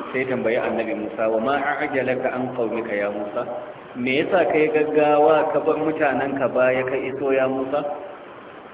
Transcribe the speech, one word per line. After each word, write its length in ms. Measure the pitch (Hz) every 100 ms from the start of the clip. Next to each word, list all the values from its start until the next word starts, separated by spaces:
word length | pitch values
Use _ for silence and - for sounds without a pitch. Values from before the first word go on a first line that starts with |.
| -
Sai 140 | 131 131
tambayi 320 | 123 110 120
Annabi 400 | - 110 110 110
Musa, 320 | 104 - 113
"وما 240 | 113 120 143
أعجلك 640 | 143 143 151 135 127 127 127
عن 160 | 127 127 -
قومك 320 | 113 113 110
يا 160 | 104 101
موسى?" 400 | 104 101 120 - - - - -
Me 320 | 127 123 135 170
yasa 240 | 190 156
kai 240 | 156 151
gaggawa 800 | 156 151 151 147 147 151 151 -
ka 80 | -
bar 160 | 156 147
mutanenka 720 | 156 156 147 131 139 139 123
baya 320 | 123 127 131
ka 160 | 127 135
iso, 320 | 135 131 135
ya 160 | 131 131
Musa? 400 | 135 135 147 143 - - - - - - - -